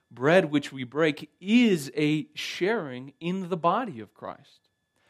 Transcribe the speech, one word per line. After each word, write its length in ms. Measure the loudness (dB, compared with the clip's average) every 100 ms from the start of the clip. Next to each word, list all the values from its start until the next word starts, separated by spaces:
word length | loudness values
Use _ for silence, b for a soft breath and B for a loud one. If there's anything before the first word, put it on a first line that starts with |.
| _
bread 400 | -2 4 4 4
which 200 | 0 -2
we 120 | -8
break 460 | -6 0 0 0 -10 _
is 500 | 2 4 6 4 0 -2
a 300 | 0 0 -4 -10
sharing 760 | -10 -4 -2 -2 -6 -10 -14 -8
in 300 | -6 -4 -4
the 80 | -2
body 420 | 0 0 -2 -10
of 140 | -14
Christ. 560 | _ -14 -14 _ _ _ _ _ b b